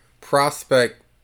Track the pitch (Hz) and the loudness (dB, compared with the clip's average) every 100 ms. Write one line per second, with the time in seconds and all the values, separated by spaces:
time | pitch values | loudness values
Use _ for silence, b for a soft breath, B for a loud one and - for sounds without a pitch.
0 | _ _ - 143 147 - - 131 117 - | _ _ -4 -2 -2 -4 -2 0 0 -6
1 | _ _ | _ _